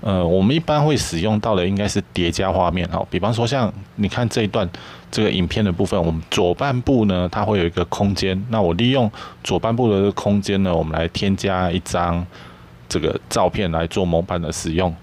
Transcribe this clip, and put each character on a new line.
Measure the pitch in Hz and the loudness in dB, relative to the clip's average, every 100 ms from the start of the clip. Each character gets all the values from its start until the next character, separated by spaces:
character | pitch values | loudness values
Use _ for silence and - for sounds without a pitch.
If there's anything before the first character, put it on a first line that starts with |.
呃， | - 95 85 | 0 0 2
我 | 92 | 4
们 | 98 156 | 4 2
一 | |
般 | 165 151 | 2 2
会 | 151 143 | 4 2
使 | - 82 | 0 -2
用 | 110 107 | 0 0
到 | 113 | 2
的 | 101 90 | 0 2
应 | 98 | 0
该 | 101 | 0
是 | 101 - | -2 -4
叠 | - 85 | -2 0
加 | 82 95 | 0 0
画 | 92 87 | 2 2
面 | 87 85 | 0 -2
哦。 | 85 - | -4 -4
比 | 90 | -2
方 | 98 | -2
说 | 117 117 | 0 0
像 | 139 110 98 98 - | 0 -2 -4 -14 -4
你 | 101 | -2
看 | - 117 | 0 -2
这 | - | 0
一 | 104 | 0
段 | 113 90 - - - - | 0 -2 -6 -18 -20 -8
这 | - | 0
个 | 214 | 0
影 | - - | 2 0
片 | - | 0
的 | 104 | 0
部 | 87 101 | 0 0
分， | 101 | 0
我 | 85 | 0
们 | 82 82 | -2 -2
左 | - 90 | 0 2
半 | - 143 127 | 2 0 -2
部 | 123 131 107 | 2 2 4
呢， | 90 90 | 2 0
它 | 107 | -2
会 | 104 104 | 0 2
有 | 85 | 0
一 | |
个 | 87 85 | 0 -4
空 | - 101 95 | 0 0 0
间， | 95 95 113 | 0 -2 -2
那 | 113 | 0
我 | 90 | 0
利 | 85 120 | 2 2
用 | 135 110 - - - | 2 0 -2 -18 -14
左 | - 92 | -2 0
半 | 113 117 | 0 2
部 | 120 | 2
的 | 101 | 4
这 | |
个 | 101 | 2
空 | 98 104 101 | 0 0 0
间 | 95 98 | 0 0
呢， | 95 | 2
我 | 85 | 0
们 | 78 78 | 0 -2
来 | 85 | -4
添 | - 101 95 | -2 -2 0
加 | 101 92 90 | 0 0 0
一 | 90 | -2
张 | - 90 87 85 90 - - - - - - | -2 -2 0 -2 -4 -12 -20 -20 -20 -20 -6
这 | - | -2
个 | 78 - - | -2 -4 -4
照 | 113 92 | 0 0
片 | 113 95 | 0 -2
来 | 82 82 | -2 -2
做 | - | 0
蒙 | 90 82 87 | 0 0 0
版 | 90 | -4
的 | 80 | -4
使 | 85 85 | -6 -4
用。 | 80 92 82 | 0 0 -2